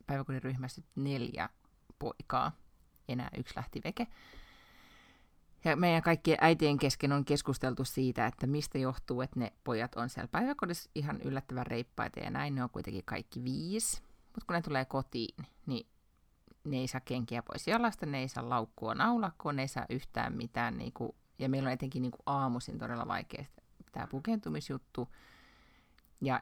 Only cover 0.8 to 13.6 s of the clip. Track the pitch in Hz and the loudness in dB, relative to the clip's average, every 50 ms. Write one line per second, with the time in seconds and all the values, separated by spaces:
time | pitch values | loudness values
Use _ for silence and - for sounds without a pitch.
0.8 | - _ - 135 139 139 139 123 120 - - - 95 - - _ _ _ _ _ | -16 _ -4 -2 0 0 0 0 -2 -2 -2 -4 -4 -4 -6 _ _ _ _ _
1.8 | _ - - - 147 - - - - - - 127 135 147 - - - - - - | _ -20 -10 -6 -6 -6 -6 -6 -4 0 2 2 2 0 -2 -6 -14 -20 -20 -20
2.8 | - _ _ - - - 127 127 - - - - 127 - - - - - - 143 | -20 _ _ -12 -6 -4 -4 -4 -4 -4 -4 -6 -6 -6 -6 -6 -6 -6 -6 -6
3.8 | - 160 - - 240 - - - - - - - - - - - - - - - | -6 -4 -2 -2 -4 -4 -6 -12 -20 -18 -18 -18 -18 -18 -20 -20 -20 -20 -20 -20
4.8 | - - - - - - - - - _ _ - - - - - - 160 143 165 | -20 -20 -20 -20 -20 -20 -20 -20 -20 _ _ -20 -20 -20 -10 0 2 4 4 6
5.8 | 180 175 165 165 - 170 165 - - 165 156 - 151 165 165 160 160 147 143 135 | 6 6 6 6 6 6 4 6 6 4 6 8 8 8 8 8 6 4 6 4
6.8 | 147 135 - - 151 139 143 143 139 - 143 139 - 143 127 - 135 131 120 - | 4 2 2 2 4 4 4 4 4 4 2 2 2 0 0 2 0 0 0 0
7.8 | 131 - - 135 131 127 117 127 110 123 - - 139 135 143 151 147 - - 135 | -2 -2 0 2 2 2 2 2 0 0 0 0 0 2 2 0 0 -2 -2 0
8.8 | 131 131 127 - - - 127 123 131 - - 127 120 - - _ - - 120 110 | 0 0 0 -2 -4 -2 -2 -2 -2 -2 -2 -2 -2 -2 -4 _ -2 0 0 0
9.8 | 120 - - - 120 131 - - - - - 165 240 277 285 - - 175 175 - | 0 -2 -2 -4 -4 -4 -4 -6 -6 -2 0 0 0 0 0 -2 -2 -2 -2 -4
10.8 | - - - 156 143 147 143 139 - 135 135 135 - - 127 127 123 131 117 117 | -8 -8 -6 -4 -2 -2 -2 -2 -2 -2 -2 -4 -4 -4 -4 -4 -4 -2 -2 -4
11.8 | - - _ - - - - - - - - 135 143 147 139 131 127 123 - - | -4 -4 _ -4 -4 -4 -4 -6 -6 -4 -2 -2 -2 -2 -2 -2 -2 -2 -4 -6
12.8 | - - - 92 - - - - - - - 123 123 127 135 151 | -6 -6 -6 -6 -6 -6 -6 -6 -6 -8 -8 -6 -4 -4 -4 -4